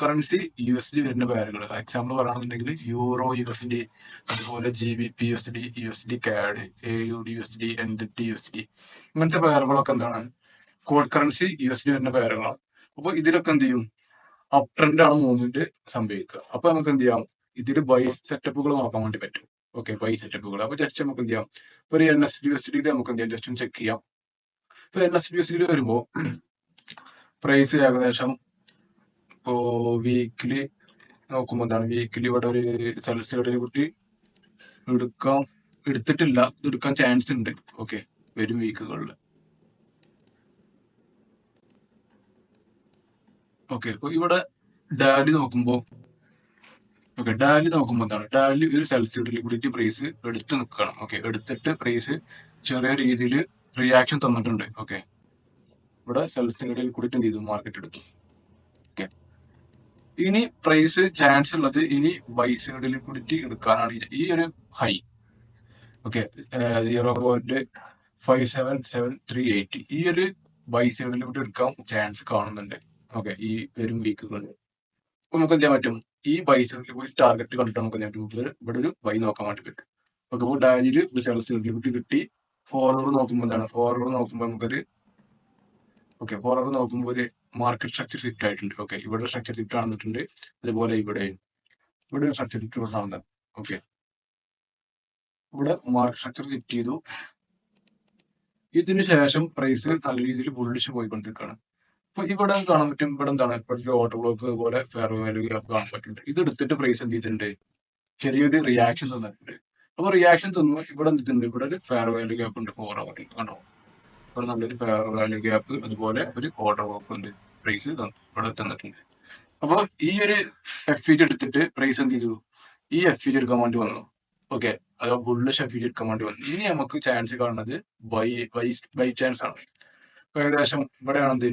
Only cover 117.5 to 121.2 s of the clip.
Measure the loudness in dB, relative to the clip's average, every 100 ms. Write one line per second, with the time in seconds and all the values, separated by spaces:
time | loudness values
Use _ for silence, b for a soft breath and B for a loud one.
117.5 | _ -6 -6 -4 -8 -8 -12 _ -6 -6
118.5 | -4 -6 -8 -12 -18 _ _ B B B
119.5 | _ 2 2 2 0 0 2 2 2 0
120.5 | -6 -14 B B 0 6 6